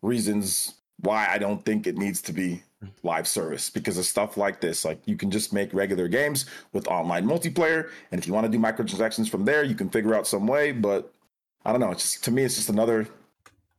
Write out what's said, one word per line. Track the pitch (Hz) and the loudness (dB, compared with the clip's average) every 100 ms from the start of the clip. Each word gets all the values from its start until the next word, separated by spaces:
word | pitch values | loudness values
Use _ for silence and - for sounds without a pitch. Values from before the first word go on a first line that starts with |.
reasons | 104 120 104 104 95 - - - _ - | 0 2 2 0 0 -2 -4 -10 _ -4
why | 101 107 98 | 0 2 2
I | 101 | 2
don't | 101 98 - | 0 0 0
think | 107 92 | 0 0
it | 104 | -2
needs | 101 87 | -2 -4
to | - | -6
be | 87 90 87 - _ 98 - | -2 -2 -4 -10 _ -18 -6
live | 85 82 85 | -2 -2 0
service, | 104 80 69 - | -2 -4 -4 -6
because | - 110 90 | -4 -2 -2
of | 90 | 0
stuff | 101 104 104 | 0 -2 0
like | 101 92 | -2 0
this. | 87 82 80 | -4 -2 -4
Like, | 82 - | -4 -4
you | 95 | -2
can | 101 | 0
just | 104 - | -2 0
make | 101 101 | -2 0
regular | 95 98 92 87 | 0 0 0 2
games | 131 147 135 - - - | 2 2 -2 -6 -12 -8
with | 98 - | -6 -2
online | 90 82 87 107 | -2 0 0 2
multiplayer, | 170 170 139 160 160 156 - - | 0 0 2 2 2 -2 -12 -8
and | 90 | -6
if | 85 | -2
you | |
wanna | 104 113 | 0 2
do | 107 | 2
microtransactions | 110 113 104 95 113 113 110 | 2 0 -2 0 0 0 -2
from | 95 104 | 0 2
there, | 151 | 2
you | 143 110 | 2 -2
can | 95 | 0
figure | 110 107 107 | 0 2 2
out | - | 2
some | 101 107 | 0 2
way. | 143 147 | 2 2
But | 123 104 98 - _ _ _ _ _ 107 | 2 2 0 -2 _ _ _ _ _ 0
I | |
don't | 123 | 2
know. | 104 | 2
It's | 87 | 0
just, | - - - | -4 -2 0
to | |
me, | 127 | 2
it's | 127 - | 2 0
just | - | 0
another, | 104 113 113 107 - _ _ - _ _ | 2 4 2 0 -10 _ _ -20 _ _